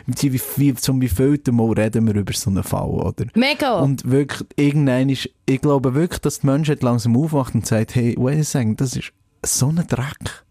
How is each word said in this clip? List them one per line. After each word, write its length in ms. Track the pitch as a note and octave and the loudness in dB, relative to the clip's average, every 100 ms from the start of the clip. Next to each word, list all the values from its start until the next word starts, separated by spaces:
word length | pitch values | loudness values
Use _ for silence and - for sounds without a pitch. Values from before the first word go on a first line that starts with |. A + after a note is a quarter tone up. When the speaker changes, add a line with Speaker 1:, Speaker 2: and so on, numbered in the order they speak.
| - | -6
Speaker 1:
wie, 260 | B2 D3 | -2 0
wie, 100 | B2+ - - | 0 -2 0
wie, 180 | C#3+ A#2+ | 2 2
zum 260 | - C3 | 0 0
wievielten 540 | B2+ - C3+ D3 C3+ A#2+ | 0 2 2 2 2 2
Mal 160 | A2+ | 2
reden 320 | G#2 G#2+ A2 A2+ | 2 0 2 2
wir 80 | |
über 200 | G#2 F#2+ | 2 -2
so 180 | - - | -4 -2
einen 100 | F#2+ | -2
Fall, 220 | F#2 F#2 - | -2 -4 -2
oder? 360 | - - - A#2+ | -2 -2 -4 -2
Speaker 2:
Mega. 460 | G#3+ C4+ D4+ C#4+ G3+ | 0 0 0 0 0
Speaker 1:
Und 280 | C#3 C3+ - | 0 0 0
wirklich, 360 | C3 D3 - - - | 0 0 -4 -6 0
irgendwann 520 | C#3+ C#3+ C#3 B2+ C3+ | 2 4 2 2 2
ist, 180 | C3 - - - | 0 -6 -8 -2
ich 120 | C3+ | 0
glaube 360 | D3 C#3+ C3 C3 | 2 2 2 0
wirklich, 240 | F3+ - | -2 -2
dass 200 | D3 - | -4 0
die 40 | C#3 | 0
Menschheit 380 | C#3 D#3 D3 | 2 0 0
langsam 340 | B2 A#2+ A2 A#2 | 0 0 2 2
aufwacht 380 | D#3+ D3+ B2 A#2+ | 2 0 -2 -2
und 100 | - | 0
sagt, 300 | A2+ A2 - | 0 0 0
hey, 180 | A#2+ - | 0 0
wait 200 | B2 D3+ | 0 0
a 20 | |
second, 360 | D3+ D3 A2 G#2+ | 0 0 0 -2
das 160 | C3+ C3 | -2 -4
ist 160 | - - _ _ - | -10 -14 _ _ -4
so 200 | - B2+ | 0 0
ein 80 | E3 - | 0 -2
Dreck. 560 | A#2+ C3+ - - - _ | -4 -4 -8 -12 -12 _